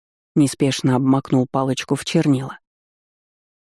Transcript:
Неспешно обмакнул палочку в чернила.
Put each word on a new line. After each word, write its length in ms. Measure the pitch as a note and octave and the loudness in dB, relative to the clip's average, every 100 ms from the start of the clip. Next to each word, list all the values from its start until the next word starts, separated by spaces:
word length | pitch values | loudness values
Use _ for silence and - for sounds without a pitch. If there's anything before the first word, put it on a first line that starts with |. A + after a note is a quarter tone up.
| _ _ _ - | _ _ _ 0
Неспешно 600 | C#3 - C#3 C3 C3+ B2+ | 0 2 -2 0 0 2
обмакнул 520 | C3+ C3+ - C3 B2+ | 2 0 2 0 0
палочку 460 | C3+ C3+ C3 - C#3+ | -2 -2 -4 -4 -4
в 80 | |
чернила. 560 | - E3+ D3+ C3 C3 - _ _ _ _ _ _ _ _ _ _ | -2 0 2 0 -2 -14 _ _ _ _ _ _ _ _ _ _